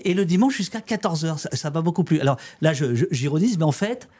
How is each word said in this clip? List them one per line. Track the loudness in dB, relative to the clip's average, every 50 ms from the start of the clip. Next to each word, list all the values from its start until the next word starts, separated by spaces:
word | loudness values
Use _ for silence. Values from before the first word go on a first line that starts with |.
| 0
et | 0
le | 0 2 2
dimanche | 2 4 4 4 2 2 0
jusqu'à | -4 -6 -6 -8
quatorze | -6 -6 -4 -2 -2 -2 -2 -2 -2
heures, | -4 -4 -4
ça, | -6 -6 -6
ça | -6 -6 -4
m'a | -2 0
beaucoup | 0 0 0 0 2
plu. | 2 2 2
Alors | 2 2 0 0 -4 -14 -6 0
là, | 0 0 2
je, | 2 0 0 2
je, | 0 0 0
j'ironise, | 0 -2 -2 0 0 2 2 2 2
mais | 2 2
en | 2
fait, | 2 0 -2 -4 -4 -6 -10 -16 _